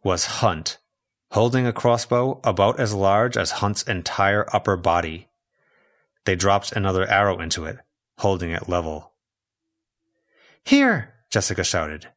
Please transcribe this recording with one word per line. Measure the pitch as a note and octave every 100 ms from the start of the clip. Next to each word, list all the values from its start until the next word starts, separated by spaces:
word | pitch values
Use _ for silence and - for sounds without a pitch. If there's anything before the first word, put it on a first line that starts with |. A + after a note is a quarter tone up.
was | G2+ F2+ - -
Hunt, | A2+ E2 D#2 - _ _ _ _ _
holding | - A#2 B2+ B2
a |
crossbow | - B2 A#2 - B2 B2+ C#3
about | - F#2 G2+ -
as | A#2
large | G#2 G2 G2+ A#2+ A2+
as | F2 -
Hunt's | G#2 G#2
entire | - F#2+ E2 - G2 G#2 - G#2
upper | - F#2+
body. | E2+ E2+ E2 E2 - _ _ _ _ _ _ _ _ _ -
They | F#2
dropped | G2 G2 -
another | A2 F#2+ F#2 F#2
arrow | G2+ G2+ F2+
into | E2 - D#2
it, | - _ _ _ -
holding | G2+ F#2 E2+
it | E2+ -
level. | F2+ E2 D#2 - _ _ _ _ _ _ _ _ _ _ _ _ _ _ _
"Here!" | - C#4 C4+ F3+ G#2+ _ _
Jessica | G#2+ - F#2+
shouted. | F2 F#2 D#2 D#2 -